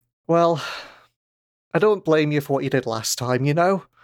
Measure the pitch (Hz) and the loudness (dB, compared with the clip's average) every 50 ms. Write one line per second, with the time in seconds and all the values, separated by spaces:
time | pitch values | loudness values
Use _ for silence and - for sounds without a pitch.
0 | _ _ _ _ _ - 165 170 170 170 170 143 - - - - - - - - | _ _ _ _ _ 0 2 2 4 2 2 0 -4 -10 -12 -14 -16 -18 -20 -20
1 | _ _ _ _ _ _ _ _ _ _ _ _ _ _ - 165 202 214 208 190 | _ _ _ _ _ _ _ _ _ _ _ _ _ _ -2 2 2 2 2 0
2 | - 160 156 156 151 147 147 147 143 - 139 135 139 131 - 135 - 120 113 110 | 2 2 2 2 2 2 0 -2 -2 -2 -2 -2 -2 0 0 -2 0 -2 -6 -4
3 | 110 - - - 123 123 127 127 135 143 147 170 170 185 196 185 - _ _ _ | -4 -6 -6 -4 -2 -2 -2 0 0 0 0 2 2 2 0 -2 -4 _ _ _